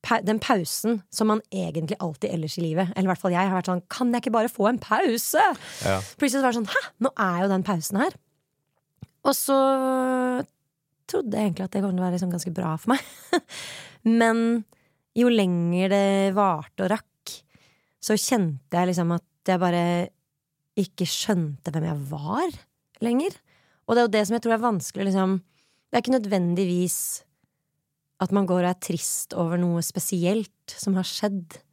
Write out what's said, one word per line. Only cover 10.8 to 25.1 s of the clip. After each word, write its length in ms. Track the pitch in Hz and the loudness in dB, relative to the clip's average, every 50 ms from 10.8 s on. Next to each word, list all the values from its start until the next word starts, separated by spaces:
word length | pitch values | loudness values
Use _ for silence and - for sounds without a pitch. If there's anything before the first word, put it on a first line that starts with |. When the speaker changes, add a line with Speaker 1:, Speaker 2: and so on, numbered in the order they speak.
| _ _ _ _ _ - | _ _ _ _ _ -4
Speaker 1:
trodde 240 | - - 320 226 202 214 | -4 -4 -2 -2 -2 0
jeg 140 | 214 202 165 | 0 0 0
egentlig 100 | - 190 | -2 -6
at 80 | 185 | -4
det 100 | - 202 | -2 -2
kom 100 | 196 202 | -2 0
til 80 | 180 180 | 0 0
å 80 | 185 180 | 0 0
være, 100 | 175 180 | 0 0
liksom, 120 | 185 180 | -2 -2
ganske 220 | 175 175 - 185 160 | -2 -4 -4 -6 -6
bra 220 | 170 180 160 160 160 | -4 -4 -4 -4 -4
for 120 | - - | 0 0
meg. 100 | 254 269 - - - - - - | 0 0 -2 -8 -20 -20 -8 -2
<laughs> 100 | - 349 - _ - - - - - - - - - _ _ | -2 -2 -2 _ -14 -14 -12 -12 -14 -16 -18 -20 -20 _ _
Men 600 | 220 226 233 233 226 226 233 226 233 233 233 214 _ _ _ _ _ _ _ _ _ _ | 2 4 4 4 4 4 2 2 2 0 0 -2 _ _ _ _ _ _ _ _ _ _
jo 140 | 226 240 247 | 2 4 4
lenger 640 | 240 220 196 185 180 175 170 170 170 180 185 190 | 6 4 4 2 2 2 2 2 2 2 2 2
det 440 | 196 202 196 196 196 196 196 196 190 | 2 4 4 4 2 2 2 2 2
varte 520 | 202 202 196 170 151 135 - _ - 190 | 2 2 2 2 0 -4 -12 _ -4 -2
og 40 | 180 | -2
rakk, 440 | 208 220 - _ _ _ _ - - - _ _ _ _ _ _ _ _ _ _ _ _ | -2 -4 -4 _ _ _ _ -18 -18 -18 _ _ _ _ _ _ _ _ _ _ _ _
så 140 | - - 214 | -2 0 0
kjente 560 | 214 - - 262 233 190 165 147 135 _ _ | 0 2 2 2 2 2 0 -2 -6 _ _
jeg, 160 | - 175 180 180 | 0 0 0 2
liksom, 240 | 180 170 175 170 | 2 0 0 0
at 120 | 170 170 _ _ _ _ _ | 0 -2 _ _ _ _ _
jeg 140 | - 185 175 | -2 0 2
bare 500 | 175 180 175 175 175 175 175 175 175 - _ _ _ _ _ _ _ _ _ _ _ _ _ - | 2 2 2 2 2 2 0 0 -2 -4 _ _ _ _ _ _ _ _ _ _ _ _ _ -4
ikke 260 | 196 - _ - 180 | -4 -4 _ -4 -4
skjønte 680 | - - - - - 214 175 165 151 143 - _ - 143 | -4 -2 -4 -2 0 0 0 0 -2 -6 -8 _ -6 -4
hvem 100 | 156 156 | -4 -2
jeg 140 | 160 156 143 139 135 | -2 -4 -6 -6 -8
var 400 | 151 147 147 156 196 254 349 370 - - - _ _ _ _ _ _ _ | -8 -8 -6 -6 -4 -2 -2 -4 -4 -8 -20 _ _ _ _ _ _ _
lenger. 340 | - 233 240 254 311 381 - - _ _ _ _ _ _ _ _ _ - | -2 0 0 0 0 -2 -6 -8 _ _ _ _ _ _ _ _ _ 0
Og 80 | 226 | 4
det 40 | 240 | 4
er 60 | 240 233 | 4 4
jo 60 | 196 | 4
det 140 | 214 208 185 | 2 2 2
som 80 | 220 233 | 0 0
jeg 40 | - | 2
tror 100 | 233 226 | 2 0
er 100 | 220 226 | 2 2
vanskelig, 420 | 247 214 180 135 - - 190 196 | 0 0 0 -2 -6 -6 -2 0
liksom. 320 | 196 | 0